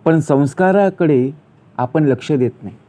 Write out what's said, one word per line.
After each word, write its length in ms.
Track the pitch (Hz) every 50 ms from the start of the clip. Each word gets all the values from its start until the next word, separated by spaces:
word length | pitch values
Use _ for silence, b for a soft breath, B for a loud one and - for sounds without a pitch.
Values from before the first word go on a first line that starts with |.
| _
पण 140 | 170 160 160
संस्काराकडे 1080 | 147 - 147 139 143 135 - - 185 185 190 202 202 190 190 - 180 156 147 127 127 135 156 - _ _ _ _ _ _ _ -
आपण 260 | 123 123 - 165 156
लक्ष 280 | 139 131 123 - -
देत 300 | 156 135 123 113 - -
नाही. 140 | - 98 - - _